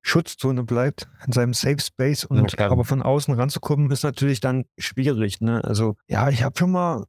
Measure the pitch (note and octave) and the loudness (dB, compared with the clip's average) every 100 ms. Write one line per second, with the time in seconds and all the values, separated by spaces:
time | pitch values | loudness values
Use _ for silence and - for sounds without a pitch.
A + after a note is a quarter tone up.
0 | - E3+ E3+ - C3+ B2+ A#2 A#2+ C3 - | 0 0 0 -4 -2 -2 -2 0 0 -4
1 | - - - B2 A#2+ A#2 C3+ D3 - - | -12 -10 -2 0 0 0 0 -2 -4 -2
2 | C3+ D3 - A#2+ G#2 - G2+ F2+ - C3+ | 0 0 0 2 2 2 2 2 2 0
3 | - C#3+ C#3+ B2+ C#3 - - D3 C#3+ - | 0 0 0 0 0 -2 -2 2 2 0
4 | D3+ C3+ C#3 C3 C3+ C3 A#2+ - - - | -2 0 0 0 0 -2 -4 -8 -8 -2
5 | C3+ B2 G#2+ - A2+ A#2 - G#2+ A2 G#2 | 0 2 0 0 0 0 0 0 0 -2
6 | - G#2 B2+ B2+ B2+ - F3+ F3+ F3 D3 | -4 0 2 2 0 0 0 2 0 -4